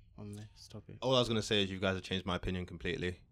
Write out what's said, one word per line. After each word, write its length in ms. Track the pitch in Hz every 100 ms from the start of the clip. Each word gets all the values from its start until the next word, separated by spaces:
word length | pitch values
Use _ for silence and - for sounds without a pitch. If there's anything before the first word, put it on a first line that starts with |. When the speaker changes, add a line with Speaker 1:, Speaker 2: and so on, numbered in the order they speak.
| - -
Speaker 1:
on 160 | 104 104
this 320 | 104 - -
topic. 280 | 107 - 101
Speaker 2:
All 140 | 123 131
I 40 |
was 80 | 117
gonna 140 | 113
say 220 | 104 107
is 80 | 98
you 80 | 95
guys 160 | 95 95
have 80 |
changed 220 | - 95 92
my 100 | 90
opinion 300 | - 92 90
completely. 500 | 85 92 85 90 92 -